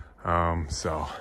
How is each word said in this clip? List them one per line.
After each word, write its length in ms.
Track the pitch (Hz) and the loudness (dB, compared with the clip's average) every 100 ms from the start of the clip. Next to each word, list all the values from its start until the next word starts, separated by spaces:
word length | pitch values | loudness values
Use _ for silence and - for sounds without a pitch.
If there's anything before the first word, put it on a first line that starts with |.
| - - | -18 -8
Um, 440 | 92 85 85 85 76 | 0 4 4 2 -2
so, 380 | - 87 78 73 - | -2 -2 -2 -4 -8